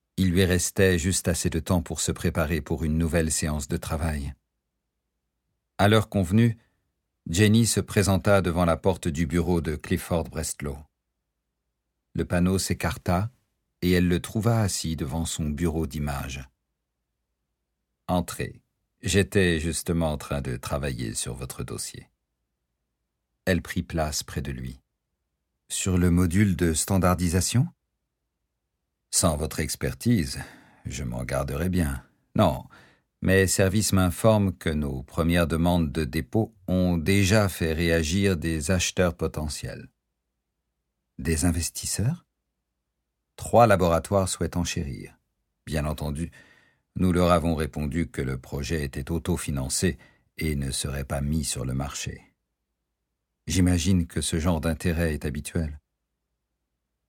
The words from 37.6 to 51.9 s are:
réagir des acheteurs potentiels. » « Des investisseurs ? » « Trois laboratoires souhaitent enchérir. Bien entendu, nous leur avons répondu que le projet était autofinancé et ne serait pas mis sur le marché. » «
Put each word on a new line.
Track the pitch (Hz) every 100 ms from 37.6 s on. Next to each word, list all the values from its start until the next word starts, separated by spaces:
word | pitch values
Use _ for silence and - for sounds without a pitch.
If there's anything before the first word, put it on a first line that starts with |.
| 80
réagir | 80 85 82 76 95 98 82
des | 82 80 73
acheteurs | 92 - - 90 76
potentiels. » « | 80 - 76 - 64 64 64 _ _ _ _ _ _ _ _ _ _ _ _ -
Des | 65 78
investisseurs ? » « | 87 82 - - - - 110 175 _ _ _ _ _ _ _ _ _ _ _ -
Trois | - 117 117
laboratoires | 95 87 82 - 101 92
souhaitent | - 82 87
enchérir. | 82 - 73 55 - - _ _ _ _ -
Bien | 80
entendu, | 76 71 76 71 85 - - _ _ _ _ -
nous | 90
leur | 87 87
avons | 87 80
répondu | 78 73 78 76 78 123
que | -
le | 65 65
projet | - 71 71 82
était | 71 - 67
autofinancé | 82 - 82 - 69 69 - 90 - - _ _ -
et | 80 71
ne | 67
serait | 64 73 67
pas | 67 73
mis | 71 80
sur | 69 -
le | 64
marché. » « | 65 69